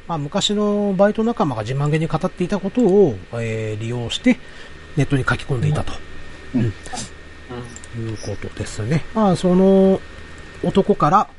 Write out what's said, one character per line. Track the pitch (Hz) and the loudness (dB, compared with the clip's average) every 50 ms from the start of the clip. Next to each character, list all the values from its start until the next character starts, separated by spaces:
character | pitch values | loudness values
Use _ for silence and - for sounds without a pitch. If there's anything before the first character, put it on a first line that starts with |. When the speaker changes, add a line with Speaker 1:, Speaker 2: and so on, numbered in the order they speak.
| - | -8
Speaker 1:
ま | - 170 | -6 -6
あ、 | |
昔 | 156 143 143 - 196 - - 208 | -4 -4 -2 -2 -2 0 0 0
の | 208 208 208 208 208 202 202 190 | 0 0 0 0 0 0 0 4
バ | 175 202 208 | 4 4 4
イ | 208 | 4
ト | - 220 | 2 0
仲 | 233 233 - 208 | 0 2 0 0
間 | 151 123 | 0 0
が | 110 | -2
自 | 107 113 135 | -4 -4 -2
慢 | 139 147 147 | 0 0 2
げ | 156 156 | 2 0
に | 160 | 0
語 | 156 - | 0 -2
っ | 156 - 180 | 0 -2 -2
て | - - 180 | -2 -2 -2
い | |
た | 165 208 185 | -2 -2 -2
こ | - 196 | -2 -2
と | - 247 | 0 2
を、 | 247 180 185 208 196 147 107 95 87 - - | 4 6 6 6 6 6 4 -2 -8 -8 -6
え | 117 117 113 110 110 110 107 107 107 | -6 -4 -4 -4 -4 -4 -4 -4 -4
ー、 | |
利 | 113 113 | -6 -6
用 | 123 120 117 113 | -4 -4 -4 -4
し | - - | -4 0
て、 | - 247 247 - - - - - - - - - - - - | 4 2 2 2 0 -16 -18 -18 -16 -16 -18 -18 -14 -6 -2
ネ | 156 135 | -2 0
ッ | |
ト | - 143 | 2 2
に | 127 123 | 0 2
書 | - 123 | 0 -2
き | - - | -2 -2
込 | - 143 120 | -4 -2 0
ん | |
で | 104 - | 0 0
い | 151 | 0
た | - - | 0 -2
と。 | - - - - - - - - - - - - - - | -4 -4 -6 -10 -12 -12 -12 -12 -12 -14 -16 -12 -4 -2
Speaker 2:
う | |
ん。 | 254 | 0
Speaker 1:
う | 120 | 0
ん。 | 113 - - - - - - - - - - - - - - - - 240 120 123 120 - - - - - | 0 -2 -6 -12 -12 -10 -10 -10 -12 -14 -18 -18 -18 -18 -18 -16 -14 -12 -12 -12 -12 -14 -16 -16 -14 -10
Speaker 2:
う | 113 | -8
ん。 | 113 113 | -8 -8
Speaker 1:
い | 107 | -8
う | |
こ | - - - 98 - | -8 -8 -8 -8 -8
と | - 98 - | -8 -10 -8
で | - 101 | -8 -10
す | - - - 98 | -8 -6 -6 -4
ね。 | 117 160 160 - - - | -2 -2 -2 -2 -2 0
ま | 220 214 196 | 2 4 4
あ、 | 170 | 2
そ | - - 180 180 | 2 2 4 4
の | 185 190 190 196 190 190 190 190 - - - - - - - - - - - - - - | 6 6 6 6 6 6 6 4 2 -2 -8 -16 -16 -16 -16 -16 -18 -18 -16 -10 -4 -2
男 | 170 - 196 190 - 196 | 0 2 2 4 4 2
か | - 170 147 | 2 4 4
ら、 | 180 208 202 - - | 4 4 2 2 -6